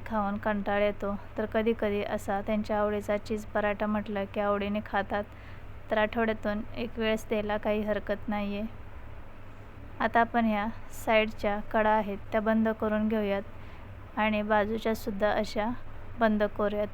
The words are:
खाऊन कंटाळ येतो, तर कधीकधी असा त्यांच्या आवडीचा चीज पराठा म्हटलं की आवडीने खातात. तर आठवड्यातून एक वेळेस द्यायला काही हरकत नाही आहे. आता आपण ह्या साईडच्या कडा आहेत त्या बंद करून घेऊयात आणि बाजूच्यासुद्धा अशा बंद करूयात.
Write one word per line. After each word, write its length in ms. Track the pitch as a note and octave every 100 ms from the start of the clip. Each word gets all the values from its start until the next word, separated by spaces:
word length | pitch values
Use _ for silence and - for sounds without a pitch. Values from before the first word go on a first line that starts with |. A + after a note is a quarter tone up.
| -
खाऊन 300 | A3 G3+ G3+
कंटाळ 440 | A3 G#3 G3+ G3+
येतो, 320 | G#3 G3+ G3+ G3+ - -
तर 80 | G#3+
कधीकधी 560 | A3 A3 A3+ G#3+ G3+
असा 360 | - G#3 G#3+ G3
त्यांच्या 380 | G#3 G#3+ G#3+ G#3+
आवडीचा 360 | G#3 G#3 G3+ G#3
चीज 260 | G#3 G#3+ G#3+
पराठा 400 | G#3+ G#3 G3+ G#3+
म्हटलं 380 | G#3+ G#3 G#3 G3
की 60 | G#3
आवडीने 400 | G3+ G3+ G3+ G#3 G#3
खातात. 380 | G3+ G3 G#3 G#3 - - - - - -
तर 80 | A3
आठवड्यातून 640 | G#3+ A#3 A3+ G#3+ G#3 G#3 A3+ -
एक 220 | A#3 -
वेळेस 280 | A3 A3 -
द्यायला 280 | A3 G#3 G#3+
काही 240 | A3 G#3+
हरकत 460 | G#3+ G#3 - G3+ -
नाही 280 | G#3 G3+ G3+
आहे. 100 | A3+ - - - - - - - - - - - - -
आता 200 | A#3 A#3
आपण 240 | A3+ A#3+
ह्या 220 | A3+ G#3 G#3 - -
साईडच्या 640 | - - A3 G#3+ - G#3+ G#3 G#3
कडा 180 | A3+ G#3+
आहेत 280 | G#3+ G3+ G3 -
त्या 80 | A3
बंद 280 | G#3+ A3 A3
करून 380 | A3 A3 G#3+ G#3+
घेऊयात 1120 | A3 G#3 G3 G3+ - - - - - - -
आणि 220 | G#3+ G#3+
बाजूच्यासुद्धा 880 | G#3 G#3+ G3+ A3+ A3 A3 - G3 G#3
अशा 380 | - G#3 A#3 G#3+ B3+ - - - -
बंद 220 | A3+ G#3+ G#3 -
करूयात. 300 | G#3 G#3 G#3